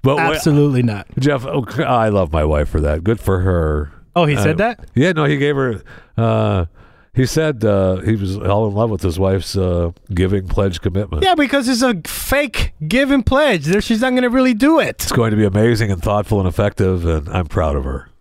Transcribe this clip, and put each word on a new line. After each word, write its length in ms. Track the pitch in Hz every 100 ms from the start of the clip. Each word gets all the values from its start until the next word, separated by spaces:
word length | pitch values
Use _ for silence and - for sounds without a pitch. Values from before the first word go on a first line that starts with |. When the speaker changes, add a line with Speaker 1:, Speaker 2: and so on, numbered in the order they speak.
Speaker 1:
But 140 | 135 151
wha- 60 | 165
Speaker 2:
Absolutely 500 | 160 160 147 147 127
not. 240 | 120 101 - -
Speaker 1:
Jeff, 260 | 135 143 135
oh, 200 | 143 110
c-, 180 | 110
I 260 | 147 123 110
love 220 | 101 85
my 100 | 78
wife 260 | 78 76 73
for 100 | 80
that. 220 | 73 76
Good 160 | 87 113
for 200 | - 95
her. 500 | 92 90 80 76 73 - - 175
Speaker 2:
Oh, 100 | 156
he 100 | 135
Speaker 1:
Uh, 80 |
Speaker 2:
said 140 | 101 85
that? 280 | - - - -
Speaker 1:
yeah, 160 | 165
no, 120 | 160 147
he 120 | 147
gave 180 | 143 139
her, 260 | 131 101 - - - -
uh, 480 | 113 113 107 98 85 - - _ _
he 120 | - 131
said, 380 | 156 156 127
uh, 340 | 104 101 95 92
he 180 | 98 110
was 220 | 98 98
all 300 | 95 101 110
in 60 |
love 160 | 101 117
with 120 | 101
his 160 | 95 85
wife's, 360 | 95 95 - 98
uh, 360 | 92 87 85 - -
giving 340 | 87 92 101 92
pledge 340 | - 98 85
commitment. 420 | 101 90 101 80
Speaker 2:
Yeah, 120 | 381 339
because 320 | 277 277 247
it's 120 | 247
a 120 | 254 196 -
fake 680 | - - 269 294 - - - 156
giving 360 | 233 269 277
pledge. 420 | - 269 302 190 143
There, 160 | 196
she's 200 | - 220
not 120 | 262 254
gonna 140 | 247
really 240 | 254 254
do 260 | 220 277 320
it. 220 | 175 -
Speaker 1:
It's 80 | -
going 200 | - 113
to 60 | 107
be 80 | 104
amazing 460 | 98 110 113 110
and 100 | 92
thoughtful 380 | 107 104 104 104
and 80 | 92
effective, 580 | 82 104 - 95 92 85
and 240 | 80 73
I'm 160 | 90 82
proud 280 | - 78 73
of 80 | 67
her. 240 | 65 - _